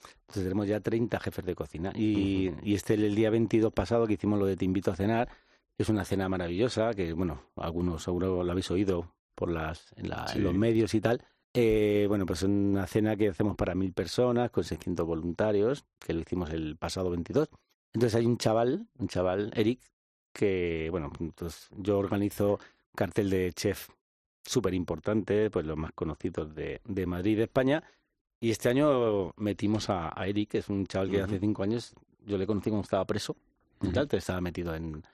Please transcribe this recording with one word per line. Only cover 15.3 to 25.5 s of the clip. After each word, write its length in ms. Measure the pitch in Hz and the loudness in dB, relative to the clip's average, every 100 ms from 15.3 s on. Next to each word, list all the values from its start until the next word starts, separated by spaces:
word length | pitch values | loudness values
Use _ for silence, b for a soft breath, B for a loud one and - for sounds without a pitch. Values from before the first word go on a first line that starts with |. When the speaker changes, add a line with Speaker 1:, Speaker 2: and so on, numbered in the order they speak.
| 82 107 101 110 143 - _ | 0 2 4 2 0 -8 _
Speaker 1:
que 140 | - | -6
lo 60 | 82 | -6
hicimos 300 | 78 90 80 | -4 -4 -2
el 260 | 80 78 78 | -4 -4 -4
pasado 320 | 85 - 92 | -4 -2 -2
veintidós. 400 | 87 82 139 156 - _ _ _ | -2 0 0 0 -4 _ _ _
Entonces 220 | 113 120 117 | 0 2 4
hay 60 | 117 | 2
un 120 | 113 | 2
chaval, 500 | 113 110 123 180 233 - | 2 4 2 0 -6 -8
un 80 | 101 | -4
chaval, 440 | 92 90 95 104 113 | 0 0 0 -2 0
Eric, 240 | 107 127 _ _ _ _ _ | 2 0 _ _ _ _ _
que, 560 | - 104 92 87 80 80 | -2 0 2 0 -2 -2
bueno, 200 | 87 71 - | -4 -4 -6
entonces 480 | 80 - 85 - - 101 | -8 -8 -10 -12 -16 -6
yo 220 | 98 98 | 0 2
organizo 600 | 95 101 101 - 101 98 B B _ - | 2 0 0 2 2 0 B B _ -4
cartel 340 | 98 113 101 | -2 0 0
de 220 | 95 90 | 0 0
chef 360 | - 104 95 - _ _ _ _ _ - | -2 -2 -2 -8 _ _ _ _ _ -4
superimportante, 1040 | 131 95 90 82 80 - 110 92 104 | 0 2 0 -2 -4 0 0 2 2
pues 160 | 107 | 2